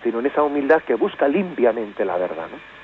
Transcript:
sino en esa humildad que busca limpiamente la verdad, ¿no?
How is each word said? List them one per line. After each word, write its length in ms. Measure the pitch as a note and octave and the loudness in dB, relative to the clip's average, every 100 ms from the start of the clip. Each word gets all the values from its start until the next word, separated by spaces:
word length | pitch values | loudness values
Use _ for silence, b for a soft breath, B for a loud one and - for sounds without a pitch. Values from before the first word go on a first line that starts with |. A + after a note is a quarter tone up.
sino 160 | A#2+ A2+ | -2 0
en 80 | C3 | 0
esa 160 | C#3+ | 2
humildad 380 | D3 C#3+ C#3 D#3+ | 0 0 4 2
que 120 | - A#2 | 4 0
busca 320 | G#3 - C#3+ | 0 0 2
limpiamente 800 | D3+ F#3 - A#2 A2+ G#2 G2+ G2+ | 2 -2 2 2 2 -4 -4 -2
la 120 | F2+ | -2
verdad, 300 | F2+ D#2+ D#2+ | -2 -4 -10
¿no? 240 | - - - | -12 -18 -20